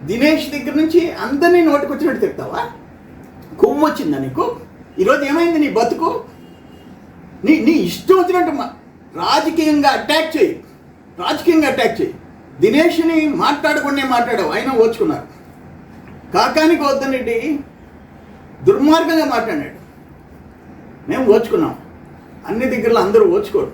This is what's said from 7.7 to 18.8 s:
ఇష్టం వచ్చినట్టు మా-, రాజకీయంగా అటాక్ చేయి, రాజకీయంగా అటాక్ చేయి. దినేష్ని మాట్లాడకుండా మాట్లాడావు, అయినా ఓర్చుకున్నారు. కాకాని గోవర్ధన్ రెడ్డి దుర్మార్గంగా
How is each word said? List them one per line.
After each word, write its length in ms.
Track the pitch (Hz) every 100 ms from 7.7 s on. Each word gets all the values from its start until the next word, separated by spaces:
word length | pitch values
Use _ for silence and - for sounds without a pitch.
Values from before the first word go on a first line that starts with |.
ఇష్టం 440 | 320 175 - - 370
వచ్చినట్టు 340 | 349 359 330
మా-, 180 | 285 - - - - - 160
రాజకీయంగా 720 | 196 277 311 320 311 294 277
అటాక్ 480 | - - 311 311 302
చేయి, 260 | 175 - - - - - - -
రాజకీయంగా 500 | 180 302 339 320 285
అటాక్ 320 | 262 233 -
చేయి. 140 | - - - - - -
దినేష్ని 680 | 196 269 339 320 330 320 311
మాట్లాడకుండా 760 | 277 - 294 311 294 277 277
మాట్లాడావు, 480 | 262 240 240 208 156
అయినా 200 | 185 254
ఓర్చుకున్నారు. 500 | 247 220 - 175 135 - - - - - - - - - - -
కాకాని 440 | 185 247 311 320 330
గోవర్ధన్ 360 | 285 277 269
రెడ్డి 480 | 262 220 233 269 285 - - - - - - - - - -
దుర్మార్గంగా 600 | - 208